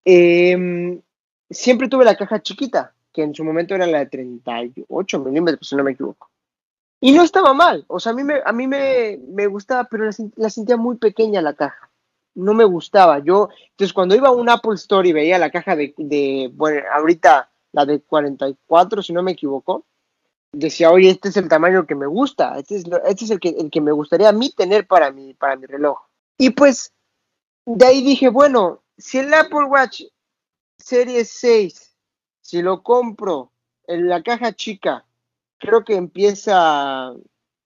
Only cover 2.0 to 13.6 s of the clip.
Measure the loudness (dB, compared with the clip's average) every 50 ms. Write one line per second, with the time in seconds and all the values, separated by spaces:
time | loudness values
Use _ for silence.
2 | 4 4 4 2 -2 -6 -6 -6 -6 -10 -10 -10 -8 -6 -4 -6 -6 -6 _ _
3 | _ _ _ -6 -6 -6 -6 -6 -6 -4 -4 -4 -4 -4 -4 -2 -2 -2 -2 -2
4 | -4 -6 -8 -12 -12 -14 -14 -14 -12 -10 -10 -8 -10 -10 -12 -16 -16 -10 -8 -8
5 | -8 -6 -8 -8 -6 -4 -4 -2 -2 -2 -2 -4 -6 -8 -6 -4 -4 -4 -4 -6
6 | -10 -12 -12 _ _ _ _ _ _ _ _ _ _ _ _ _ _ _ _ _
7 | 4 4 6 6 6 4 2 2 4 4 4 4 4 2 2 0 -6 -10 -10 -8
8 | -6 -6 -6 -6 -4 -4 -4 -4 -4 -4 -4 -4 -4 -4 -4 -4 -2 -2 -2 -2
9 | -2 -4 -6 -10 -16 -12 -8 -6 -4 -4 -4 -6 -8 -6 -4 -4 -4 -6 -6 -6
10 | -6 -6 -6 -8 -12 -14 -8 -6 -6 -6 -6 -6 -4 -2 -2 -2 -2 -4 -4 -2
11 | -2 -2 0 0 -2 -2 -2 -2 -2 -4 -4 -4 -6 -8 -8 -12 -20 _ _ _
12 | _ _ _ _ _ _ _ -6 -2 0 2 4 4 4 2 0 -6 0 4 6
13 | 6 6 4 2 0 0 2 2 0 0 -4 _